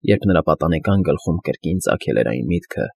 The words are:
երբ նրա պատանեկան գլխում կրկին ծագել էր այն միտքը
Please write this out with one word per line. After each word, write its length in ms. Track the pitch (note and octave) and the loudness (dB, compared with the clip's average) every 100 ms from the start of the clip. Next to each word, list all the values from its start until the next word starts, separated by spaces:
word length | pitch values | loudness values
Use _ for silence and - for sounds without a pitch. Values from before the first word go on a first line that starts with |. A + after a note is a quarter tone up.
երբ 240 | - G#2 G2+ | 2 2 4
նրա 140 | F2 | 2
պատանեկան 640 | D#2+ D2+ D#2 D#2+ G2+ G2 D#2 | 2 0 0 0 2 2 2
գլխում 320 | C#2+ - E2+ | 0 -2 -4
կրկին 420 | - - D#2+ F2+ | -4 -6 -4 -2
ծագել 340 | - - - A1+ | -2 -2 0 0
էր 140 | A1+ | 0
այն 160 | B1 B1 | -2 -2
միտքը 400 | F2 - - G1+ | -4 -4 -6 -6